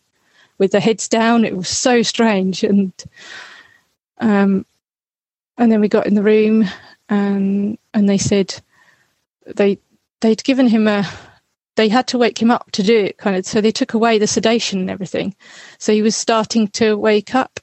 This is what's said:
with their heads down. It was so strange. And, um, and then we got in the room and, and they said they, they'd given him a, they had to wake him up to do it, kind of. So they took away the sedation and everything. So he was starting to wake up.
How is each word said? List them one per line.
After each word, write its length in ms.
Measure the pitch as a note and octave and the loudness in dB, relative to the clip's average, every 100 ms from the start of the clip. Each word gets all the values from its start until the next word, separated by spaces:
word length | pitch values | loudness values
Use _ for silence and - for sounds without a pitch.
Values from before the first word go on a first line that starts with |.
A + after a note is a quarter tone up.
| _ _ _ _ _ - | _ _ _ _ _ -2
with 140 | G3 | 0
their 100 | G3+ | 2
heads 260 | A3+ G#3+ - | 0 -2 -2
down. 380 | A3+ A3+ A#3 A3 | 0 2 2 0
It 100 | G3+ | -2
was 140 | F3 | -6
so 320 | - B3+ A#3+ | -2 0 2
strange. 640 | G#3+ - A3+ G3+ F#3+ F#3 | 0 0 0 2 -2 -2
And, 300 | G#3+ G3+ F#3+ - - _ - - - - - _ _ _ _ - | 0 0 0 -6 -20 _ -20 -20 -20 -20 -20 _ _ _ _ -6
um, 460 | A3+ G3+ G3 F#3+ - _ _ _ _ _ _ _ _ - | 0 2 2 0 -4 _ _ _ _ _ _ _ _ 0
and 140 | A#3+ | 2
then 100 | A3 | 2
we 60 | G#3 | 2
got 200 | G#3+ - | 0 0
in 80 | G#3 | 0
the 80 | |
room 420 | G3+ G#3+ G#3+ A3 G3 - - _ - | 4 4 4 2 0 -4 -20 _ -4
and, 680 | G3+ G3+ G3 G3 G3 G3+ A3 _ | -2 -2 -2 -2 -2 -4 -8 _
and 160 | G#3+ G3+ | -2 2
they 80 | G3 | 2
said 380 | - G3+ F#3+ - _ _ _ _ _ _ _ _ - | 0 0 -2 -6 _ _ _ _ _ _ _ _ -14
they, 320 | - G3+ G3 _ _ _ - | -2 -2 -2 _ _ _ -4
they'd 220 | A3+ A3 | 0 0
given 240 | - C4 B3+ | 0 2 2
him 200 | A3 G#3+ | 2 2
a, 180 | G#3 F#3 - - _ _ _ _ - | 0 -4 -8 -20 _ _ _ _ 0
they 140 | A3 | 2
had 180 | A#3 B3+ | 2 0
to 100 | B3 | 0
wake 240 | A#3 - | 0 0
him 100 | A3+ | 0
up 200 | A#3+ - | 0 -2
to 120 | - | -4
do 140 | F#3+ A#3 | 0 2
it, 200 | F#3+ - | 0 -4
kind 180 | G#3+ F#3 | -4 -4
of. 100 | F#3+ | -2
So 140 | A3+ | 0
they 120 | G#3+ | 0
took 220 | G#3+ C4 | 0 -4
away 240 | A3+ A#3 A3 | -2 0 0
the 100 | G#3 | 0
sedation 520 | - A3 A#3 - F#3+ | 0 0 0 -2 -6
and 100 | F#3 | -6
everything. 460 | F#3+ F#3 - F3+ - - - - - | -8 -8 -6 -6 -8 -18 -20 -20 -12
So 140 | - | -2
he 100 | G#3+ | 0
was 140 | G#3+ G#3 | 2 -2
starting 540 | - A3+ G#3+ A3+ G#3 | -2 -2 0 -2 -2
to 260 | - A3 G#3 | 0 0 0
wake 400 | G#3+ G#3+ G#3 C4 | 0 0 0 -4
up. 240 | C4 - | -4 -8